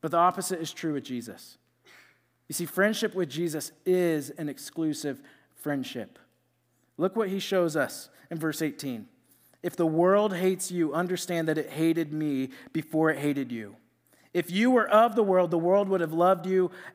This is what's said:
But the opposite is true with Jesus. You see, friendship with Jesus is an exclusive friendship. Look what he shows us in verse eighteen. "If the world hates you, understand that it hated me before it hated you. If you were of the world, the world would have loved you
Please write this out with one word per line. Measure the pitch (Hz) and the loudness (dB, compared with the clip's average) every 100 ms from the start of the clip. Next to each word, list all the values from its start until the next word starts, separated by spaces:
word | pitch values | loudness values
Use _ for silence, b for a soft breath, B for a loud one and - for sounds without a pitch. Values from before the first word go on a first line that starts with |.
But | 160 | -2
the | 170 | 2
opposite | 175 175 175 180 | 2 2 -6 -6
is | 160 | -8
true | - 165 | -6 -4
with | 147 | -4
Jesus. | 131 127 113 98 - - _ _ _ b b b b _ _ | -6 -10 -10 -16 -20 -20 _ _ _ b b b b _ _
You | |
see, | - 170 | -8 -4
friendship | - 202 214 214 | 2 2 2 -2
with | 185 165 | -2 -4
Jesus | 135 170 151 143 _ | -2 -4 -4 -8 _
is | - 180 175 156 135 | 0 2 2 0 -4
an | - 151 | -8 -8
exclusive | 127 - - 160 147 147 127 - b b | -8 -12 -4 -4 -2 -6 -8 -12 b b
friendship. | _ 151 143 123 123 107 - _ _ _ _ _ _ _ - | _ -4 -4 -4 -8 -12 -16 _ _ _ _ _ _ _ -4
Look | 180 | -2
what | 208 208 | 0 -2
he | 196 | -4
shows | - 190 170 151 | 0 2 2 2
us | 127 - - b b | -2 -4 -16 b b
in | 165 | -4
verse | 156 147 | -4 -2
eighteen. | 156 143 139 117 104 _ _ b b b | -4 -4 -8 -8 -12 _ _ b b b
"If | 175 - | -8 -2
the | 165 | 0
world | 160 180 202 208 | 4 6 6 4
hates | 180 185 185 - | 2 0 0 -4
you, | 180 156 | -2 0
understand | 151 180 175 - 170 160 | 0 -2 -4 -4 -2 0
that | 156 | 0
it | 151 | -2
hated | 151 165 165 156 | 0 2 2 -2
me | 156 151 135 131 B B | -2 -2 -2 -4 B B
before | 160 156 160 160 | -8 -2 2 2
it | 143 | 2
hated | 147 139 127 | 0 -2 -4
you. | 117 104 107 _ _ _ b b | -6 -10 -16 _ _ _ b b
If | 175 170 | -4 -2
you | 180 240 | 0 4
were | 254 214 | 4 6
of | 214 233 220 | 6 6 4
the | |
world, | 202 185 175 | 2 4 4
the | 170 | 2
world | 170 196 202 | 4 2 2
would | 190 | 0
have | 165 | 0
loved | 160 175 190 185 | 2 4 4 2
you | 185 180 B B | 0 0 B B